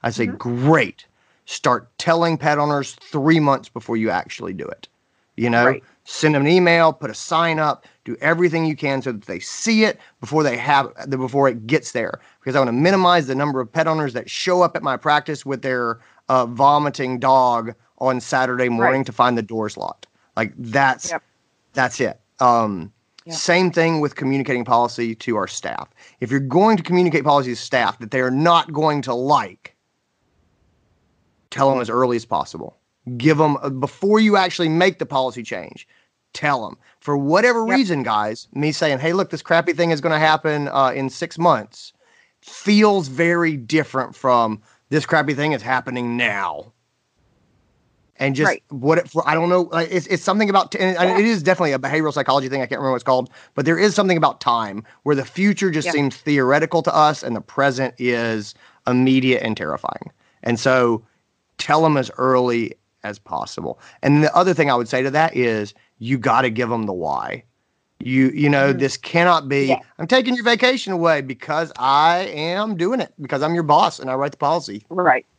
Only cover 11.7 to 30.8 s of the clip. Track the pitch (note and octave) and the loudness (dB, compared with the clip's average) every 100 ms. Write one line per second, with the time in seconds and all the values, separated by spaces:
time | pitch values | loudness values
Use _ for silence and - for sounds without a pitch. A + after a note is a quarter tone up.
11.7 | D3+ - B2+ A2 - _ _ - C#3 B2+ | -2 -2 -6 -4 -8 _ _ -2 0 2
12.7 | A#2 E3 G3 F3+ F3 C3+ C3+ D3 C3 A#2+ | 2 2 4 4 2 0 -2 -2 -4 -4
13.7 | E3 D#3+ D#3 D3 A#2+ - - - F3+ F3 | -2 0 0 -2 -6 -10 -6 0 2 2
14.7 | - C#3 B2+ D3+ D3 D3 D3 C#3 C3+ C3+ | 0 -4 -4 0 0 0 -10 -6 -6 -2
15.7 | B2+ A#2+ A#2 _ _ _ C3 A#2+ A#2+ C#3 | -2 -2 -6 _ _ _ 0 0 2 4
16.7 | D3 D3 C#3 C3 B2+ C3 C3+ B2+ A#2+ A2+ | 4 0 -4 -6 -2 2 4 4 0 -4
17.7 | A2 _ _ C3 B2+ A2+ C3+ B2+ B2 B2 | -12 _ _ -2 -2 -2 -2 0 0 -2
18.7 | A#2 A#2 C3 C3+ A2 B2 A#2+ G#2+ A2+ G#2+ | 2 0 0 -4 0 2 2 -4 -6 -6
19.7 | - G1+ - - _ _ - A2+ - A#2+ | -8 -12 -12 -20 _ _ -6 -6 -6 -4
20.7 | B2+ C3+ B2+ - E3 _ _ _ _ _ | 2 2 0 -6 -10 _ _ _ _ _
21.7 | - B2+ - A#2+ - _ _ B2+ A#2+ A2 | -2 -2 0 -4 -4 _ _ 2 4 2
22.7 | F#2+ E2 _ _ - - D#3+ - F3 F#3 | -4 -10 _ _ -20 -16 -8 0 2 2
23.7 | E3+ E3 D#3+ D3 - C3+ C#3 B2+ B2 A#2 | 2 0 0 -2 -4 -2 -2 -2 -4 0
24.7 | A#2+ A#2+ A#2+ A#2 A2+ - A2 F#2 - G2+ | 0 0 -2 -6 -6 -4 -4 -4 -8 -10
25.7 | - - _ - _ A#2+ C3+ C3+ D#3+ G#3+ | -10 -12 _ -20 _ -4 -2 2 4 4
26.7 | G#3+ E3 F3+ F3+ D#3 C#3 C#3+ B2+ A#2 - | 4 2 2 4 2 2 2 2 -6 -2
27.7 | C3 A2 - A2+ C3+ B2+ C3 E3 E3+ D#3 | 0 0 -2 -6 -2 0 2 4 4 2
28.7 | D3 D#3 D3 B2+ A#2+ C3 C#3+ G#2 F#2+ - | -2 0 -2 -4 -4 0 0 0 -14 -20
29.7 | _ _ _ _ _ _ _ _ _ _ | _ _ _ _ _ _ _ _ _ _
30.7 | _ | _